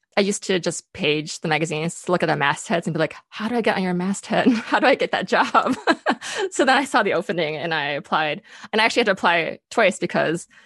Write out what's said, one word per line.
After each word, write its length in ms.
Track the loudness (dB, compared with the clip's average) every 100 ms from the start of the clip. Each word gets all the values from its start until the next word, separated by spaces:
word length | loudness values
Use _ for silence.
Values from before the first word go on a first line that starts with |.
| _ 0
I 60 |
used 200 | 0 0
to 140 | -2 -2
just 320 | -2 -6 -10
page 460 | -4 0 0 -2 -6
the 80 | -2
magazines 540 | 0 0 -4 -6 -6
to 100 | -2
look 100 | 0
at 40 | 2
the 100 | 2
mastheads 500 | 0 -2 -2 -2 -2
and 80 |
be 60 | -2
like, 140 | -2 -4 _
"How 200 | -8 -4
do 60 | -2
I 40 |
get 160 | 0 0
on 60 |
your 120 | 0
masthead? 540 | -2 -2 -4 -2 2 2
<laughs> 220 | 2 0
How 100 | 2
do 60 | 4
I 80 |
get 180 | 2 0
that 160 | -2 0
job?" 480 | 2 4 2 2 -2
<laughs> 60 | 0 0 0 -4 -4 -6 -4
So 140 | 0
then 140 | 4 4
I 60 |
saw 180 | 2 0
the 120 | 2
opening 420 | 0 -2 -2 -2 -2
and 180 | -4
I 160 | -2 -2
applied. 520 | -4 -2 -2 0 -4 -10 -20 -4
And 80 | 2
I 40 |
actually 160 | 2 2
had 60 | 2
to 60 |
apply 460 | 2 2 2 0 -6 -6
twice 280 | 2 2 2
because 480 | -2 0 0 -2 -8 _